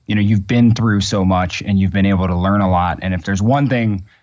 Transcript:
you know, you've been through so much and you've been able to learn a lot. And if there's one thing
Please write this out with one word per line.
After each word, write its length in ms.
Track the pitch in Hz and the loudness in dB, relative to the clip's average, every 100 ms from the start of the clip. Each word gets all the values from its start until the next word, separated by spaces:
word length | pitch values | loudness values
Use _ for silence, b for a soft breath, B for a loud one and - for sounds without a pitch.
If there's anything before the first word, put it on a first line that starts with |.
| - | -4
you 80 | |
know, 60 | 107 | 0
you've 260 | 104 107 - | 2 0 0
been 280 | 120 120 | 2 4
through 260 | 113 113 104 | 4 2 0
so 240 | 98 104 | 0 0
much 380 | 92 95 90 - | 0 0 -2 -6
and 160 | - 98 | -2 0
you've 140 | 95 | 0
been 140 | 98 98 | 0 0
able 200 | 95 92 | 0 0
to 100 | 87 | 0
learn 240 | 95 101 | 0 0
a 100 | 95 | 2
lot. 280 | 90 87 82 | 0 0 -4
And 120 | 92 | -4
if 100 | 90 | -6
there's 180 | 82 98 | -4 -2
one 260 | 107 139 139 | 0 0 0
thing 360 | 123 110 98 92 b | 0 -2 -4 -8 b